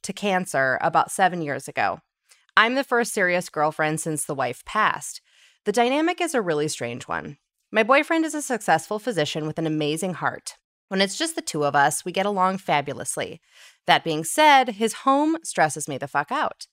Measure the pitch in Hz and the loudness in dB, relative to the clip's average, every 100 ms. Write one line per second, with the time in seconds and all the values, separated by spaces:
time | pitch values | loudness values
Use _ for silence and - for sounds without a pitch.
0 | - - 202 185 180 139 135 - 160 160 | -12 -6 -2 0 0 0 0 0 2 2
1 | - - 185 175 147 131 - 127 101 92 | 0 2 2 2 -4 -6 -6 -2 -2 -2
2 | _ _ _ _ _ - 220 262 269 240 | _ _ _ _ _ 4 4 2 0 0
3 | 233 - 180 175 175 156 151 151 156 156 | 0 0 0 0 -2 0 0 2 0 -2
4 | 165 156 - 139 127 123 - 214 190 - | -4 -4 -4 -4 -4 -6 -6 0 0 0
5 | - - - _ _ _ - 208 240 285 | -8 -14 -20 _ _ _ -2 2 2 2
6 | 320 349 339 262 180 147 151 - 120 123 | 0 0 -2 -2 0 0 -2 -4 -6 -8
7 | - 82 78 143 _ _ _ 214 220 277 | -6 -6 -6 -14 _ _ _ 0 4 2
8 | 294 330 320 302 - 233 - 160 - 214 | 4 0 -2 -4 -6 -4 0 0 0 -6
9 | 254 175 147 160 156 151 160 156 147 156 | -4 -2 -2 -2 -6 -4 -2 -2 -2 -2
10 | 190 156 139 - - - _ _ _ 190 | -4 -4 -4 -4 -10 -18 _ _ _ 0
11 | 196 - 320 330 - 156 143 143 143 - | 0 0 -4 -4 -6 -2 2 4 4 2
12 | 185 180 202 196 185 190 - 151 143 127 | -4 -2 0 2 0 0 0 0 0 -6
13 | - - - - _ _ - _ - 156 | -8 -6 -6 -8 _ _ -20 _ 2 2
14 | 165 156 160 - 311 277 247 196 226 - | 2 -2 -2 4 6 6 4 0 -2 0
15 | 269 277 311 330 - - 156 156 151 131 | 2 2 2 0 -2 0 0 0 -6 -6
16 | 143 143 139 277 277 - - | -4 -2 -2 -2 -4 -6 -16